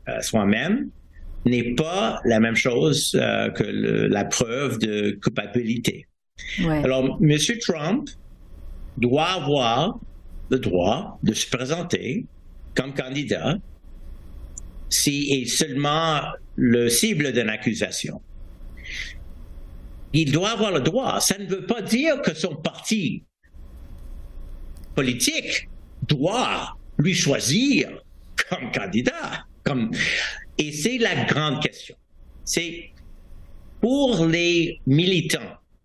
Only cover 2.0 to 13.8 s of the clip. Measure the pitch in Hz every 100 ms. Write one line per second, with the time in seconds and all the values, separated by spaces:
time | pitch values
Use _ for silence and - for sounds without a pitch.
2 | 220 - 120 110 113 113 135 120 156 147
3 | - 127 117 107 107 - 104 104 110 107
4 | 104 101 101 - 117 123 139 113 107 104
5 | 104 101 - 107 104 123 113 120 - -
6 | - _ _ - - - 170 156 135 131
7 | 135 - 156 151 - 226 - 165 151 247
8 | 302 - - - - - - - - -
9 | 120 123 151 185 139 143 120 120 175 254
10 | - - - - - 127 113 87 90 131
11 | 208 - 151 107 - 123 127 165 180 -
12 | 110 180 - - - - - - 131 143
13 | 127 139 127 90 120 196 - -